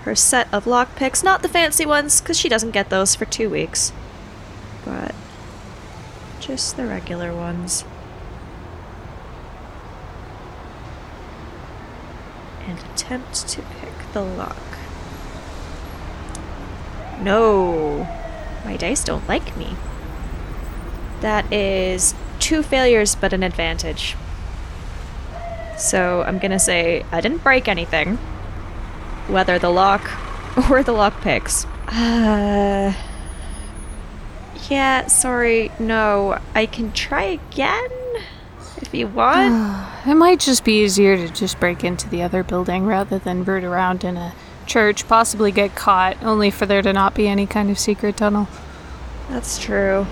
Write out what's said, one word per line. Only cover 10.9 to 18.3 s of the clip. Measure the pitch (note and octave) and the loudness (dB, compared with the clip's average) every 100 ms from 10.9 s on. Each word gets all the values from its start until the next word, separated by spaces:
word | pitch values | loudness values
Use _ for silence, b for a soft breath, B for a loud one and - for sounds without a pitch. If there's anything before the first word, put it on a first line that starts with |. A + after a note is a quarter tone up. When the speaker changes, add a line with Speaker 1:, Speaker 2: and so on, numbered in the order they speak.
| - - - - - - - - - - - - - - - - - - | -14 -14 -14 -14 -14 -14 -14 -14 -14 -14 -14 -14 -14 -14 -14 -14 -12 -10
Speaker 1:
And | E3+ - - | -10 -8 -10
attempt | - B3+ B3+ - - | -6 -6 -6 -8 -6
to | - | -8
pick | - - - - - | -8 -12 -12 -12 -6
the | G#3+ | -4
lock. | F#3+ F#3 - - - - - - - - - - - - - - - - - - - - - - - - - - - - | -4 -4 -6 -8 -10 -12 -12 -12 -12 -10 -10 -10 -10 -10 -10 -10 -10 -10 -10 -10 -10 -10 -10 -10 -10 -10 -10 -10 -10 -6
No! | G3 G#3 A3+ G#3 F3+ E3 D3+ D3 D3+ - - | 2 6 6 6 4 2 0 -2 -4 -6 -8